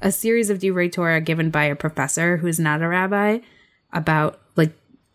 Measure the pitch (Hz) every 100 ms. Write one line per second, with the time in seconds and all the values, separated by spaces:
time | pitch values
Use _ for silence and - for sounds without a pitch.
0 | 196 202 226 233 214 196 190 180 175 180
1 | 170 160 160 160 160 156 147 143 156 -
2 | 139 - 170 175 175 165 160 151 165 180
3 | 190 202 208 220 - _ _ _ _ -
4 | 160 156 151 - _ - 156 - _ _
5 | _